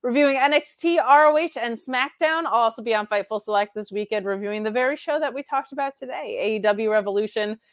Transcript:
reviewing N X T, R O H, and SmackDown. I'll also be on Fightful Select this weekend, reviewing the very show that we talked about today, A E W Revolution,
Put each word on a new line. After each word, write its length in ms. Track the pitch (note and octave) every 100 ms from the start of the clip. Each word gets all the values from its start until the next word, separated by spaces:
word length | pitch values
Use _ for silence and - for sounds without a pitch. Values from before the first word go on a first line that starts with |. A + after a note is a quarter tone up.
reviewing 340 | B3 B3 C#4+ C4+
N 160 | C#4
X 240 | D4 - -
T, 220 | E4+ E4+
R 260 | A#3+ C#4+
O 140 | D4+ D4+
H, 180 | E4+ B3+
and 220 | A#3 A3+
SmackDown. 680 | - B3+ C#4 - D#4 D#4+
I'll 80 | D#4+
also 300 | A3+ A3+ A3+
be 120 | A3+
on 120 | G#3+ G#3
Fightful 340 | G#3 F#3+ G#3+
Select 340 | - G#3 G#3
this 160 | G#3+ G#3
weekend, 360 | G3+ G#3 G#3+ G3
reviewing 360 | G3 G3+ G#3+
the 80 | G#3+
very 260 | A3+ B3+ D4
show 200 | - D4+
that 140 | D4
we 100 | B3+
talked 300 | C#4+ C4+ C#4
about 240 | C#4 C#4 -
today, 400 | B3+ - - -
A 180 | G3+ A3
E 20 |
W 340 | G#3 G#3 A3
Revolution, 680 | G#3+ G3+ G3+ G#3+ A3 G#3 A3 _